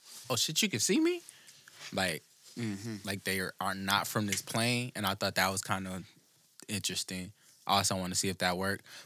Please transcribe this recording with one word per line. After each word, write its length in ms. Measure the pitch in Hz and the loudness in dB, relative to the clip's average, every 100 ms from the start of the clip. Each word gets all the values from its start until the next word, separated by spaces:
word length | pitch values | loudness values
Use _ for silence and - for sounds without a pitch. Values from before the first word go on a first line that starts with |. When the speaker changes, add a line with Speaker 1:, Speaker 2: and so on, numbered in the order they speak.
| - - - | -20 -18 -4
Speaker 1:
"Oh, 60 | 120 | 0
shit, 260 | - 160 | 2 2
you 80 | 208 | 2
can 100 | 117 | 2
see 180 | - 240 | 4 4
me?" 220 | 330 349 - - - - - - - | 4 2 -6 -20 -20 -20 -20 -18 -8
Like, 300 | 95 92 78 - _ - - | -2 0 -2 -8 _ -16 -6
Speaker 2:
Mm-hmm. 380 | 113 95 113 104 | -4 -4 -6 -8
Speaker 1:
like 220 | 101 101 - | -6 -4 -2
they 140 | 95 | -2
are, 140 | 92 - | -2 -2
are 160 | 95 95 | -4 -2
not 320 | 95 101 - | 2 2 2
from 200 | 113 104 | 0 0
this 140 | 95 | -2
plane. 500 | - 113 120 120 123 - | -2 0 2 2 -2 -2
And 100 | 95 | -2
I 80 | 98 | 0
thought 200 | 98 92 | 0 2
that 160 | 95 | 2
was 100 | 95 | 2
kinda 420 | - 95 95 92 - - _ _ _ - - | 0 -2 -2 -6 -10 -18 _ _ _ -20 -6
interesting. 640 | 104 - 92 - 92 90 - - - - | -4 -4 -4 -4 -6 -8 -12 -20 -10 2
I 100 | 98 | 2
also 180 | 95 95 | 4 0
wanna 180 | 90 92 | 0 0
see 140 | 98 | 0
if 80 | 90 | 2
that 180 | 90 90 | 2 2
worked. 280 | 95 98 - - | 0 -2 -6 -18